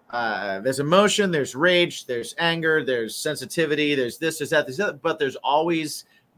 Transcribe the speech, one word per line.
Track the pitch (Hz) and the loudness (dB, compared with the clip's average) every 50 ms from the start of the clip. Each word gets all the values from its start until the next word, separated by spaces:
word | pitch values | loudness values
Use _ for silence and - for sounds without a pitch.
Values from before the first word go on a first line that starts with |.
| _ - | _ -8
uh, | 120 120 117 110 104 92 101 101 95 95 | -4 -2 -2 -2 -2 -2 -2 -4 -4 -2
there's | 110 131 127 139 | -2 -2 -2 0
emotion, | 143 151 175 196 208 196 - 208 202 185 | 0 4 4 6 6 6 4 2 0 2
there's | 165 147 127 - - | 0 0 -2 -2 -2
rage, | 131 165 180 180 175 175 175 175 - - | 2 2 4 4 4 2 2 -2 -6 -8
there's | - 123 117 113 - - | -6 -6 -6 -6 -6 -4
anger, | 160 170 165 165 165 160 160 156 151 127 | -2 0 0 0 0 2 2 2 2 2
there's | 131 127 117 113 107 - | 0 0 -2 -2 -4 -6
sensitivity, | - - 151 147 - 135 - - 170 160 147 151 147 147 147 147 | -6 -4 -4 -4 -6 -8 -6 -2 0 0 2 2 0 0 2 2
there's | 135 123 120 - | 0 0 -2 -2
this, | - 160 160 156 | -4 -4 -4 -4
there's | - 143 127 | -4 -2 0
that, | 160 147 147 | 2 2 2
there's | 135 131 | 0 -2
that, | 165 208 175 147 139 | -4 -4 -4 -4 -2
but | - 165 160 160 | -2 -2 -2 0
there's | 147 131 131 | -2 -2 -2
always | - - 127 143 156 165 175 170 160 156 147 - - - _ _ _ _ _ _ | -4 -2 2 2 2 2 2 0 -2 -2 -4 -8 -10 -14 _ _ _ _ _ _